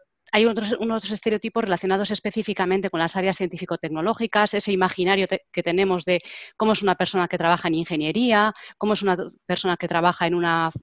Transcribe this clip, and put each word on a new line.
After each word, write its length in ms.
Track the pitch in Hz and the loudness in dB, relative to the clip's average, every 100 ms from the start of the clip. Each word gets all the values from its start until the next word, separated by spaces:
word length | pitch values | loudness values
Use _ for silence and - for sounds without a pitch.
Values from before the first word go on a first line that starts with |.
| _ _ - | _ _ -2
hay 120 | 214 | 2
otros, 280 | 226 220 208 233 | 2 2 -4 -2
unos 320 | 226 226 - | -2 -4 -4
estereotipos 540 | 214 226 214 226 233 | -4 -2 -2 -2 -2
relacionados 460 | 202 175 190 190 202 | 0 0 2 0 0
específicamente 800 | 202 214 220 214 190 180 190 190 | -4 -4 -4 -4 -2 0 0 0
con 100 | 160 | -2
las 160 | 165 196 | -2 0
áreas 200 | 190 185 | -2 0
científico-tecnológicas, 1120 | 180 170 180 170 160 156 190 226 226 208 208 | -4 -6 -6 -6 -6 -4 -2 -2 0 2 2
ese 180 | 208 208 | 0 0
imaginario 540 | 185 185 - 180 196 185 | 2 0 0 0 2 0
te-, 180 | 190 _ | -4 _
que 100 | - | -6
tenemos 420 | 170 175 196 180 | -2 0 2 0
de 160 | 180 175 - - - - | 0 -2 -2 -18 -12 -2
cómo 160 | 220 | 2
es 100 | 220 | 2
una 140 | 202 180 | 2 2
persona 320 | 180 190 175 | 0 0 0
que 100 | 180 | 0
trabaja 300 | 170 170 175 | 2 2 2
en 60 | 160 | -2
ingeniería, 760 | 170 160 151 190 247 208 214 - - - | -2 -2 0 0 4 4 2 0 -14 -4
cómo 160 | 214 | -2
es 100 | 208 | 0
una 140 | 196 180 - - - | 0 0 -4 -10 -6
persona 300 | 180 190 170 | -2 0 -2
que 100 | 175 | -2
trabaja 380 | 170 175 170 170 | 2 2 2 0
en 80 | |
una, 360 | 175 170 165 160 - | 0 2 2 0 -4